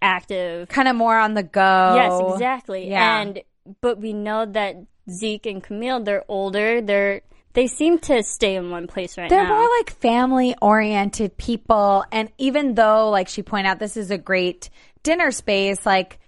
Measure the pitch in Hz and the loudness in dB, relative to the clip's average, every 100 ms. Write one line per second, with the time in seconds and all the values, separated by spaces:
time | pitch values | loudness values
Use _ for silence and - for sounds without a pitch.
0 | 196 180 - 190 180 170 175 277 262 233 | -2 -2 -4 -8 -6 -8 -6 0 0 2
1 | 226 226 214 214 175 202 190 185 185 180 | 2 2 2 0 -2 2 4 6 6 6
2 | 180 180 185 190 247 262 - 190 185 196 | 4 2 0 0 -2 -4 -8 -10 -4 0
3 | 220 214 202 196 - _ - 196 247 220 | 2 2 -2 -10 -16 _ -20 -4 -4 -2
4 | 220 208 208 220 220 214 196 180 - _ | -6 -6 -4 -4 -2 -2 -4 -6 -20 _
5 | - 180 214 208 220 190 - 208 240 254 | -16 -8 -6 -6 -8 -10 -10 -8 -4 -4
6 | 208 202 - 196 196 202 220 233 208 202 | -2 -4 -4 -6 -4 -2 0 0 0 0
7 | 202 196 _ - _ 247 254 - 311 330 | 0 -2 _ -20 _ 0 0 0 2 2
8 | - 247 214 - 208 190 175 175 170 - | 2 0 0 -2 -2 -2 -6 -10 -10 -10
9 | 175 - 170 370 370 427 466 480 453 - | -10 -10 0 2 4 2 2 2 -2 -2
10 | 233 233 254 262 254 - 208 214 214 208 | 0 2 2 2 0 2 2 4 2 0
11 | 202 - 202 - - 226 - 220 202 196 | -2 -4 -6 -6 -6 -6 2 4 4 2
12 | - 220 220 - 269 285 277 220 214 220 | 0 -4 -6 -4 -2 0 0 2 4 4
13 | 220 202 185 - - 208 190 185 214 226 | 4 0 -2 -8 -6 -4 -2 -2 -6 -8
14 | 190 196 - 185 180 - - - _ _ | -6 -6 -2 0 0 -4 -16 -20 _ _
15 | 302 339 311 - - 196 196 196 214 190 | -2 0 0 -2 -2 0 0 -2 0 0
16 | 185 - | 0 -12